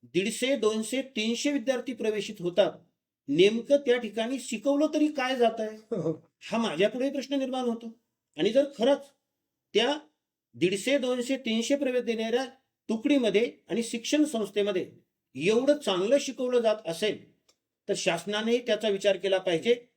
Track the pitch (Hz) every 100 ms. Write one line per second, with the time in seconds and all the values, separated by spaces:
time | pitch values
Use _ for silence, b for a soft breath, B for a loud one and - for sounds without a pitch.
0 | 120 170 202 - 254 269 214 220 214 262
1 | 262 220 220 233 285 285 220 247 247 240
2 | 214 214 202 - 175 170 190 - _ _
3 | _ _ - 147 202 226 233 277 277 247
4 | 214 220 226 262 - 214 277 285 302 311
5 | 302 269 254 262 233 226 214 214 - 214
6 | 156 156 - _ - 226 220 151 202 254
7 | 269 277 240 277 262 262 247 226 233 -
8 | _ _ _ - 190 247 294 - 269 277
9 | - _ _ _ _ _ _ 202 240 302
10 | - _ _ _ _ 120 175 196 254 285
11 | 247 254 240 262 240 226 226 277 277 247
12 | 220 226 226 240 254 - _ _ - 220
13 | 285 285 226 202 240 - - 190 226 233
14 | - 294 294 226 196 208 202 185 - -
15 | _ _ _ 131 170 226 269 294 208 180
16 | 202 277 277 269 247 247 220 214 165 165
17 | 214 - - _ _ _ _ _ - 190
18 | 185 170 202 208 226 240 240 208 220 196
19 | 202 190 196 190 185 165 226 240 -